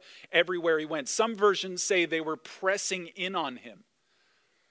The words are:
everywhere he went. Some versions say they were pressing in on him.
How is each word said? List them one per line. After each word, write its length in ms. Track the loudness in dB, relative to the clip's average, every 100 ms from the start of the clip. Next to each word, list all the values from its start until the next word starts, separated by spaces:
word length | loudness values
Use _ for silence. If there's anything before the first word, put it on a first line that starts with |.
| -10 -20 0
everywhere 460 | 2 2 2 2 2
he 80 | 0
went. 220 | -6 -2
Some 280 | 0 0 4
versions 460 | 4 4 -2 -4
say 240 | 0 2 2
they 160 | 0
were 140 | -2 -6
pressing 680 | -8 -4 0 0 -2 -4 -8 -8
in 200 | -6 -4
on 200 | -4 -8
him. 300 | -16 -20 _ _ _ _ _ _ _ _ _